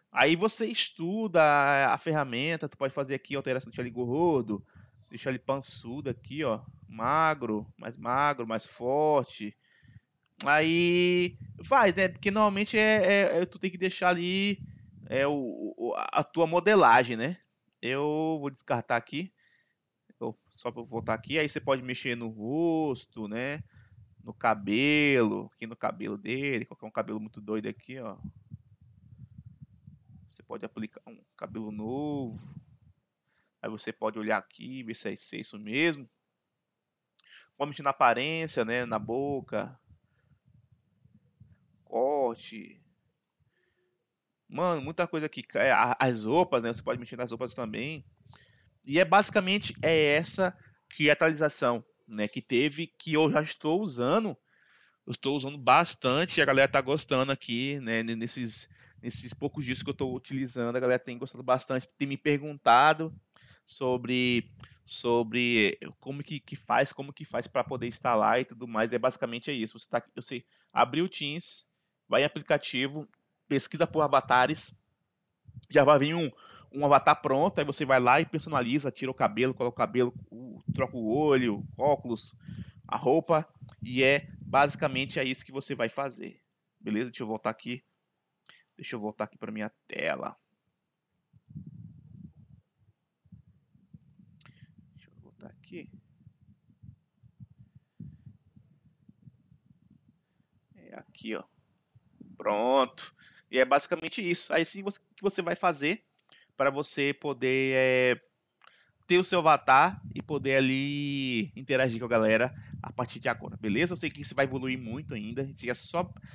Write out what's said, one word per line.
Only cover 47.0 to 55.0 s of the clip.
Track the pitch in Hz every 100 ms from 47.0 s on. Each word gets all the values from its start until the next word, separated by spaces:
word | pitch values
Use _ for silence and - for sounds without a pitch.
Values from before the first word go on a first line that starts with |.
| 120 120
nas | 123
roupas | 117 127
também. | - 113 107 131 156 - _ - - _ _ _ _ -
E | 147
é |
basicamente | 180 190 208 214 185 202 - -
é | 156 160 151
essa | 147 170 - 185 - - _ _
que | - 147
é |
a |
atualização, | 147 160 151 151 - 131 120 - _ -
né, | 107 107
que | -
teve, | - 127 147 143 165
que | - -
eu | 151 156
já | 151
estou | 151 - 151 170
usando. | 208 123 123 190 214 127 _ _ _ _ _ _